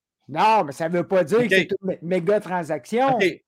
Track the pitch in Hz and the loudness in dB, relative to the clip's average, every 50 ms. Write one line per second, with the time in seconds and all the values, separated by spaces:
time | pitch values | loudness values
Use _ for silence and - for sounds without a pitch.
0 | _ _ _ _ _ - 139 160 196 220 220 208 175 139 135 - 165 165 175 175 | _ _ _ _ _ -8 -2 0 2 4 4 2 0 -2 -4 -6 -4 -2 -2 -2
1 | 165 - 196 185 175 135 190 233 247 196 190 185 160 - - - 190 185 156 - | -2 0 0 0 2 2 2 0 2 4 2 2 2 0 -6 -6 -6 -8 -8 -6
2 | 156 170 185 180 165 190 208 208 208 175 185 180 165 143 160 147 - - 214 240 | -6 -4 -4 -2 0 0 0 0 -2 -4 -6 -6 -4 -4 -6 -8 -6 -4 -2 0
3 | 269 269 262 220 190 170 - - _ | 2 2 2 2 0 0 -2 -4 _